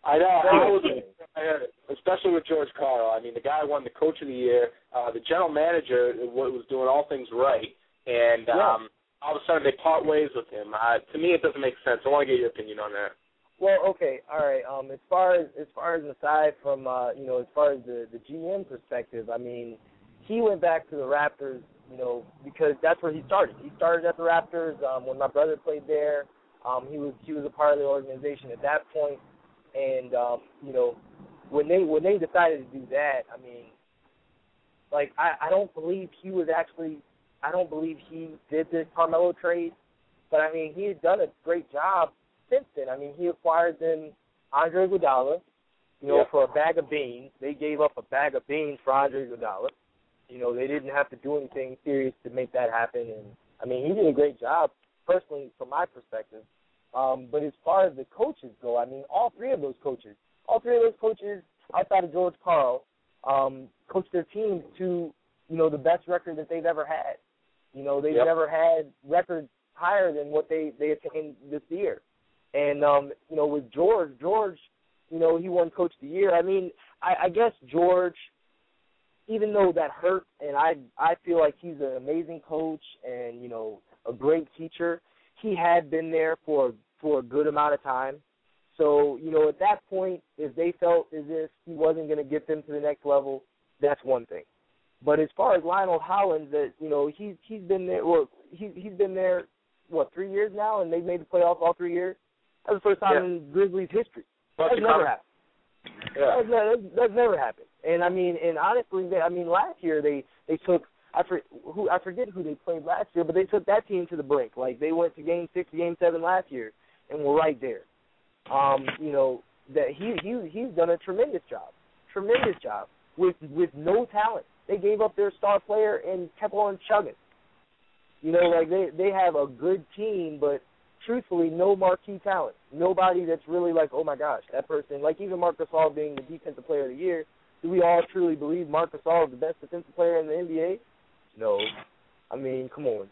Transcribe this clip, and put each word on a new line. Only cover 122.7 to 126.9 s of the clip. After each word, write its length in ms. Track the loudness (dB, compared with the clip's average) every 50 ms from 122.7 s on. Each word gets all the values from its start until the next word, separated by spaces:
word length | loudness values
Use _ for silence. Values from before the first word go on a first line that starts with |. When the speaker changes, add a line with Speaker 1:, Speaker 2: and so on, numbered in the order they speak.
| -8 -8 -10 _ _ _ _ _ _
Speaker 2:
with, 200 | 0 0 0 0 _ -14 -10
with 200 | -2 -2 -2 -2 -2
no 320 | -6 -2 0 0 0 0
talent. 380 | 0 -2 0 0 0 -2 -4 -10 _ _ _ _
They 100 | -6 -6
gave 240 | 0 0 0 2 2
up 160 | 0 0 2
their 160 | 0 -2 -2 -2 _
star 220 | 0 2 2 2
player 420 | _ 0 0 2 2 2 0 -2 -4
and 220 | -6 -6 -6 -8 -12 _ -6
kept 140 | -6 -4
on 260 | 0 0 0 0 -2 -8 -2
chugging. 260 | 0